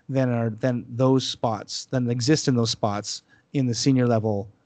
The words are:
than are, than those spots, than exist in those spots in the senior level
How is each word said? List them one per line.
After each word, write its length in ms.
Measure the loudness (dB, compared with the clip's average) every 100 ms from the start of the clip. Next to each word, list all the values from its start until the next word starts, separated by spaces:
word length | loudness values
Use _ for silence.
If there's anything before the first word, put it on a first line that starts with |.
| -6
than 200 | 0 0
are, 220 | 0 -2
than 340 | -2 -2 -2 -6
those 380 | 0 4 4 0
spots, 580 | -4 -4 -4 -8 -12 -4
than 240 | -2 0
exist 380 | -2 2 2 2
in 80 | 2
those 140 | 0
spots 540 | 0 -2 -2 -6 -12 _ _ _
in 120 | -2 -2
the 80 |
senior 340 | 0 2 2 4
level 400 | 2 2 -4 -6 -14